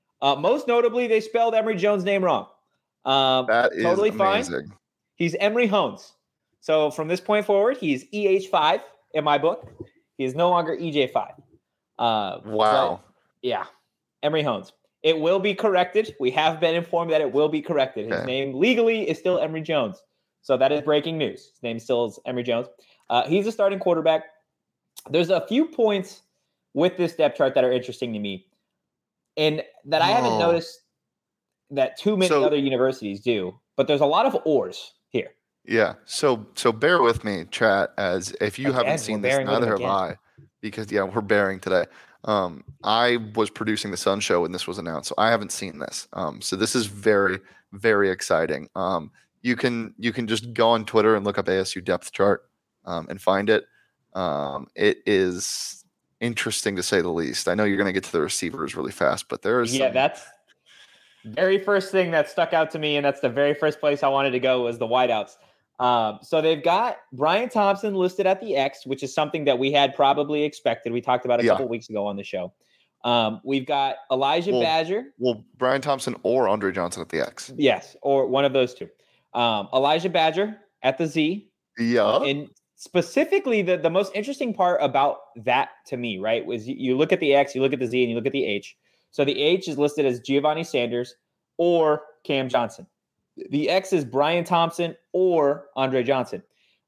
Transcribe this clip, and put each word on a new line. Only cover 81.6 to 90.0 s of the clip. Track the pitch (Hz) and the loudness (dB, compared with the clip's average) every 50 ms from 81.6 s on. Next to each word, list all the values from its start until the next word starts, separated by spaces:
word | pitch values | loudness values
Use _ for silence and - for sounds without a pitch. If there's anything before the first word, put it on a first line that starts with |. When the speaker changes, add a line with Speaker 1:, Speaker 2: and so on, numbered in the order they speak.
| _ _ _ | _ _ _
Speaker 2:
Yeah. | - 117 117 120 117 104 | -4 0 2 2 4 4
Speaker 1:
Uh, | 104 113 - | 4 2 2
and | 139 139 139 143 147 - _ _ _ _ _ | 2 0 -2 -4 -6 -12 _ _ _ _ _
specifically, | _ - - - 180 170 175 - 277 320 330 392 392 - 269 233 214 | _ -20 -2 -2 -2 -2 0 0 0 2 2 0 0 0 0 0 0
the, | 185 175 180 | 2 0 -2
the | 165 151 160 | 0 0 0
most | 165 190 202 196 - | 2 0 0 0 -4
interesting | 208 214 269 277 - 254 240 190 | -8 -6 -6 -6 -6 -6 -6 -2
part | - 185 180 175 - | 0 0 2 2 2
about | 147 135 127 135 139 143 139 - - _ _ | 0 0 2 2 2 2 0 -4 -12 _ _
that | 120 107 123 123 135 139 - - _ _ - | -6 -2 0 0 0 0 -2 -6 _ _ -10
to | 139 123 | -8 -6
me, | 120 117 101 | -6 -6 -6
right, | 92 98 110 117 113 - | -4 -2 0 0 0 -2
was | 87 120 113 107 | -4 -6 -6 -6
you, | 123 135 | -10 -10
you | - 131 127 127 | -6 -2 0 2
look | 131 160 - | 2 2 2
at | 190 175 | 2 0
the | 160 143 139 | 4 4 4
X, | 143 139 139 - | 4 4 2 0
you | 131 | 0
look | 135 135 127 | 0 0 0
at | 123 | -2
the | 127 | -4
Z, | 117 123 127 | -2 0 0
and | 123 117 | 0 2
you | 113 | 0
look | 120 113 | -2 -4
at | 135 | -2
the | 135 139 - | -2 -2 -2
H. | - 101 101 - - - _ _ _ _ _ _ _ | -2 -4 -6 -6 -10 -20 _ _ _ _ _ _ _
So | _ - 143 | _ -2 0
the | 143 131 - | 0 0 0
H | 143 156 180 190 185 175 | 2 2 2 0 -2 -6
is | 147 | -2
listed | 135 147 147 147 156 | 0 0 0 0 0